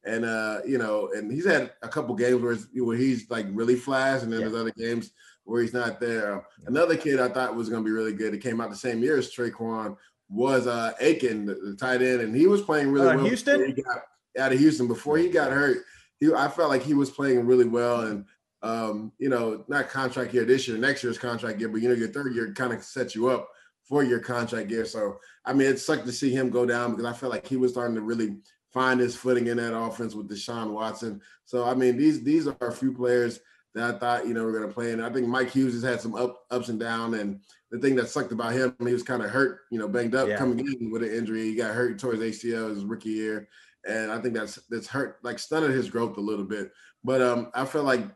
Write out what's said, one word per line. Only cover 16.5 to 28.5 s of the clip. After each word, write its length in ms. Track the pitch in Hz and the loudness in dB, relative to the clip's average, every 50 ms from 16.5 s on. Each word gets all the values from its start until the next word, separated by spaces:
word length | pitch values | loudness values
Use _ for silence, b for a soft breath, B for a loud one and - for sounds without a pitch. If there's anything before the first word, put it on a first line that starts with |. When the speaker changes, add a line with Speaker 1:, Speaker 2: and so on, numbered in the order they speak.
| - - 170 147 | 2 2 2 4
Speaker 1:
like 140 | 139 131 127 | 4 2 2
he 100 | 147 151 | 2 2
was 160 | 139 143 139 | 2 2 2
playing 360 | - - 139 139 131 123 120 | 0 -2 2 4 4 4 6
really 200 | 120 127 127 120 | 6 8 8 8
well, 360 | 113 113 120 120 120 120 117 | 6 4 2 2 2 2 0
and, 240 | 113 110 107 101 101 b b b _ _ _ _ | 0 -2 -4 -6 -8 b b b _ _ _ _
um, 520 | - 110 113 113 113 110 107 104 107 107 _ _ | -6 -4 -4 -2 -2 -4 -4 -6 -8 -10 _ _
you 100 | 135 139 | -2 0
know, 340 | 127 120 120 110 110 - - - | 0 0 0 -2 -4 -6 -6 -4
not 180 | 143 143 131 - | -2 -2 -2 -2
contract 440 | - 135 131 127 127 131 123 113 117 | -4 -4 -4 -2 -2 -4 -4 0 0
year 100 | 123 113 | 0 4
this 240 | 117 131 135 131 123 | 4 4 4 4 -2
year, 100 | 113 110 | -2 0
next 240 | 120 139 139 135 | 0 0 0 0
year's 160 | - 120 113 - | -2 -4 -4 -4
contract 420 | - 123 117 113 123 113 110 101 | -4 -6 -6 -4 -6 -6 -6 -4
year, 100 | 113 110 | -6 -4
but, 120 | 107 110 | -2 0
you 60 | 113 123 | 2 2
know, 80 | 123 | 2
your 140 | 117 113 107 | 2 0 -4
third 260 | 98 143 143 135 120 | -4 -4 -6 -4 -2
year 160 | 117 113 110 | -2 -4 -4
kinda 300 | 101 - 131 123 117 104 | -4 -4 -4 -4 -4 -6
sets 340 | - - - 135 123 - - | -8 -12 -6 -6 -6 -6 -4
you 140 | 110 113 127 | 0 2 2
up 200 | 127 117 120 - b b b b b _ _ _ | 2 0 -2 -10 b b b b b _ _ _
four-year 300 | 135 143 143 123 123 113 | 2 2 4 4 2 0
contract 500 | - - 127 120 117 113 117 113 104 101 | 0 -4 -4 -2 -2 -2 -4 -6 -4 -4
year. 160 | 113 113 110 | -2 -2 -4
So, 340 | - - 113 104 101 98 B B B B B B | -4 -2 -4 -4 -4 -4 B B B B B B
I 80 | - | 0
mean, 160 | 131 139 135 135 | 4 4 6 6
it 120 | 131 127 | 4 2
sucked 260 | - - 156 135 - | 2 0 0 0 0
to 60 | 127 | -6
see 180 | 120 - - 135 | -6 -2 0 0
him 200 | 123 135 131 123 | 2 2 0 0
go 140 | 107 123 123 | 2 2 2
down 260 | 120 120 120 120 120 | 2 2 0 0 -2
because 140 | 113 104 117 | -2 -2 -4
I 80 | 120 120 | -6 -6
felt 200 | 117 139 127 113 | -6 -6 -6 -6
like 140 | 104 - - | -6 -6 -4
he 100 | 135 127 | -2 2
was 140 | 127 123 | 2 2
starting 240 | 123 123 120 120 113 | 2 0 -2 -2 -2
to 60 | 113 | -2
really 360 | 107 110 117 117 113 104 101 101 b b | -2 -4 -2 -2 -2 -2 -4 -8 b b